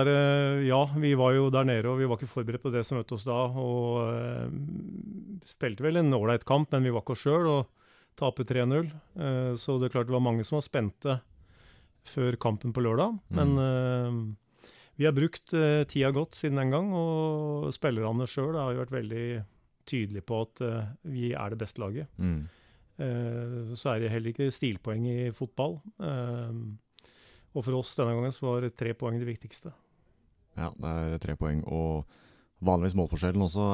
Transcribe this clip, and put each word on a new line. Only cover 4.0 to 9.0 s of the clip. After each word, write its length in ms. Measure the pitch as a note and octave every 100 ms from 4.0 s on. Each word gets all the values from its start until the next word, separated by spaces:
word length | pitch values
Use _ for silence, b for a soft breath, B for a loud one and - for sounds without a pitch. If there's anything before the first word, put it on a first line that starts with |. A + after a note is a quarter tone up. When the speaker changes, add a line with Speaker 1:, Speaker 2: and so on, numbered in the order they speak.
| A2+
Speaker 1:
eh, 340 | A#2 A#2+ B2 A#2+ C#3 C#3+ - - - - - - G3 -
spilte 360 | - C3 G#2
vel 140 | D3 E3+
en 140 | D#3 C3
ålreit 300 | G#2+ A#2 -
kamp, 260 | C#3 D3+
men 120 | C#3
vi 100 | B2+
var 80 | A#2
ikke 120 | - B2
oss 100 | C#3+
selv, 200 | D#3 E3+
og 200 | C#3+ B2 b b b b -
taper 300 | C3+ - B2
tre 180 | B2+ B2
null. 220 | C#3+ E3 D3+